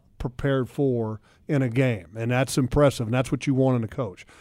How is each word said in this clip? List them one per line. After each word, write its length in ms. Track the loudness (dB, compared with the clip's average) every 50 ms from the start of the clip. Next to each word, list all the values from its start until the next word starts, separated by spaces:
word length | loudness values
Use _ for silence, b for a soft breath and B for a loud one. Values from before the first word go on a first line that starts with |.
| _ _ _ -10
prepared 500 | -10 -10 -8 -4 -2 -2 0 0 -2 -4
for 500 | -4 -2 0 0 0 0 -2 -4 -6 -8 b b b b b b
in 120 | 0 0
a 80 | 0 0
game, 380 | 2 2 2 2 0 -2 -6 -10 -10
and 160 | -6 -2 0
that's 260 | 0 0 0 0 0 0
impressive, 480 | 0 2 4 4 4 4 4 2 -2 -2
and 60 | 0
that's 160 | 0 0 -2
what 160 | -4 -4 -2
you 80 | 0 2
want 220 | 2 4 2 2
in 80 | 0 -2
a 60 | -4
coach. 360 | -6 -6 -8 -8 -8 -12 -18 -20 b b